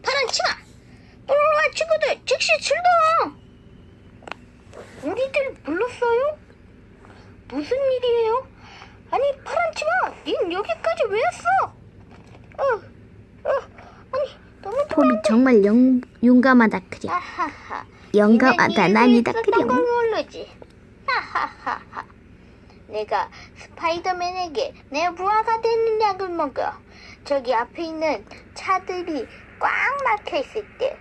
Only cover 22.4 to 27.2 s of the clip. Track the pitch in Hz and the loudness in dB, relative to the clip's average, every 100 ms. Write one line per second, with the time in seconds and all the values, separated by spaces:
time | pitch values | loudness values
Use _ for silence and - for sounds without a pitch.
22.4 | - - - - - 214 214 208 170 - | -20 -20 -20 -20 -12 -10 -4 -4 -4 -10
23.4 | - - - - 330 339 370 359 359 370 | -20 -20 -20 -6 -4 -2 -4 -4 -4 -4
24.4 | 349 262 175 - - 277 349 349 370 427 | -6 -4 -6 -8 -8 -2 -2 -2 0 0
25.4 | 440 453 453 466 453 427 427 381 381 339 | 0 0 0 0 0 0 0 -2 -6 -4
26.4 | 294 - - - - - - - | -4 -4 -6 -8 -20 -20 -20 -20